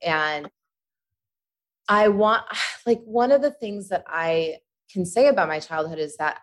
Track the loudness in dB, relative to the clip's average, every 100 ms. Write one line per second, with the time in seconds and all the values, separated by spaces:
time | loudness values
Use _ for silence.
0 | -2 0 0 -4 -10 _ _ _ _ _
1 | _ _ _ _ _ _ _ _ 0 4
2 | 4 4 2 2 -2 -8 -8 -6 -2 -2
3 | 0 0 4 4 2 -4 -10 -10 -6 -6
4 | -4 -4 0 0 -2 -6 _ _ _ -6
5 | -4 4 4 4 0 -2 -6 -6 -4 -4
6 | -8 -4 -4 -4